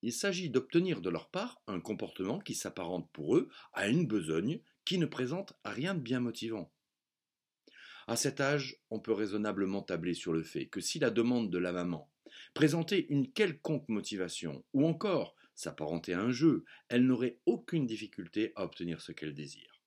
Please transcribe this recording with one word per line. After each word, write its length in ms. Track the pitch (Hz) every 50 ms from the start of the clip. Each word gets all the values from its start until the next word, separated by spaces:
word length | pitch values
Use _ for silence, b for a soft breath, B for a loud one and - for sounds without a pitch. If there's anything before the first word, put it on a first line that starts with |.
Il 120 | - 110 123
s'agit 360 | - - 202 190 175 185 160
d'obtenir 520 | 117 127 127 - - 170 180 185 165 101
de 80 | 85 92
leur 200 | 85 80 - _
part 320 | - 180 208 247 - - _ -
un 140 | 101 90
comportement 580 | - - 107 101 110 87 - - 95 95 127 190
qui 160 | 202 - -
s'apparente 540 | - - 98 - - 90 85 92 90 76 -
pour 240 | _ - 73 76 110
eux 140 | 113 - B B B B B B
à 140 | - 98 101
une 200 | 120 170 175 120
besogne 540 | 107 104 82 78 80 80 92 117 160 233 b b b b _
qui 120 | - 180 185
ne 80 | 165
présente 480 | 139 - - 127 123 147 180 196 - - _ _
rien 280 | 110 104 104 139 180 196
de 60 | 175
bien 220 | 131 113 131 127
motivant. 500 | 123 120 113 - - 113 113 107 85 - _ _ _ _ _ _ _ _ _ _ _ _ _ _ _ _ _ _ _ B B B B B B B B B
À 60 | 117
cet 240 | 117 - 143 135 -
âge, 380 | 143 135 147 147 135 131 - _ _ _
on 120 | 113 107
peut 100 | 101 -
raisonnablement 680 | 110 101 110 101 95 107 104 107 98 95 98 95 95 101
tabler 320 | 95 - 95 85 82 87 87
sur 180 | 85 - 87
le 100 | 82 80
fait 260 | 80 - - 78 67 -
que 120 | - 101
si 180 | 87 - - 165
la 140 | 147 123
demande 400 | 107 113 117 120 123 120 117 101
de 60 | 85 90
la 160 | 87 90 90
maman 360 | 90 87 87 87 76 73 _ _ _ B B B B B B B
présentait 520 | - 147 156 156 170 165 165 208 190 - -
une 200 | 147 143 135 127 -
quelconque 560 | - 214 185 156 - _ - 160 131 - -
motivation 760 | 113 104 92 - - 98 92 85 - - - 82 71 65 - _
ou 160 | _ 139 143 165
encore 480 | 165 160 - 208 185 147 107 - b b b b b
s'apparentait 580 | - - 151 - - - 151 85 82 - - 90
à 80 | 87
un 100 | 101 120
jeu, 320 | 127 120 147 165 131 82 B B B B B B
elle 180 | 120 123 127
n'aurait 340 | 131 127 117 123 123 120 - _
aucune 400 | - 233 233 - - - 165 139
difficulté 680 | 117 110 107 110 101 - - 92 82 - 104 107 107 -
à 80 | - 95
obtenir 380 | 82 - - 87 85 82 76
ce 100 | - -
qu'elle 220 | 80 - - 78 73
désire. 480 | 71 76 69 - - - - - _ _